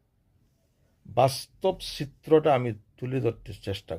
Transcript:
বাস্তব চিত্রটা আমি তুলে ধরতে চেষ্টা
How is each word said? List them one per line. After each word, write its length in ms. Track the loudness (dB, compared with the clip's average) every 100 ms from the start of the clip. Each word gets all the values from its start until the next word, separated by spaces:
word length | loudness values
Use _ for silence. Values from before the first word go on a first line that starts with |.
| _ _ _ _ _ _ _ _ _ _ -6
বাস্তব 720 | 0 2 0 -10 _ -2 -2 -8 -10
চিত্রটা 540 | -10 -12 2 4 6 2
আমি 140 | 0 -6 _ _
তুলে 200 | -6 -2 -2
ধরতে 260 | -4 -10 -12 -8
চেষ্টা 300 | -8 -8